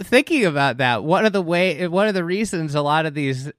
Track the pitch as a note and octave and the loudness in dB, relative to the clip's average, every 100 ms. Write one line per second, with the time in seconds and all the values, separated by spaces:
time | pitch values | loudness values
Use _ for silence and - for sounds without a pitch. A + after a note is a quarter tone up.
0 | F#3+ - - D4+ F#3 C#3+ C#3 B2 B2 A2+ | 2 2 4 2 2 2 0 0 0 0
1 | C#3+ F#3 G#3+ G3 E3 F3 F#3 D3 F3 F3+ | 0 2 2 0 0 0 0 -2 -2 0
2 | G#3+ F#3+ E3+ G3 A3 F3 D#3 D3 C#3+ D#3+ | 0 0 -2 -2 -2 -4 -2 -2 0 0
3 | D#3 D3 C#3 C3 C#3 | 0 -2 -4 -4 -8